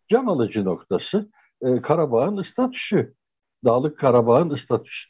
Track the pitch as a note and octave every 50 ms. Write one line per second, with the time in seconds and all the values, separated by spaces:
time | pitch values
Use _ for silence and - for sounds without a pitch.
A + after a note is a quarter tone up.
0 | _ - G#3 B3+ C4 A3+ F#3 C3 A2+ G#2 - A2 G2 F#2 E2+ D2+ - - F#2+ F2
1 | - - - G#3 G#3 - _ _ _ _ _ _ B2+ B2+ B2+ A#2+ - - D3+ E3+
2 | D#3 C3+ A#2+ A2+ C3+ F#3 G#3 G3 F#3 - - - B3+ B3+ B3+ - - - G#3+ D#3+
3 | - - _ _ _ _ _ _ _ _ _ _ - A#2+ A2+ B2+ C#3 D3+ D3+ -
4 | D3+ C3 B2 B2 A2+ A#2 A#2 C#3+ F3 E3 C#3+ A#2+ - - B2 A2 - - - -
5 | - -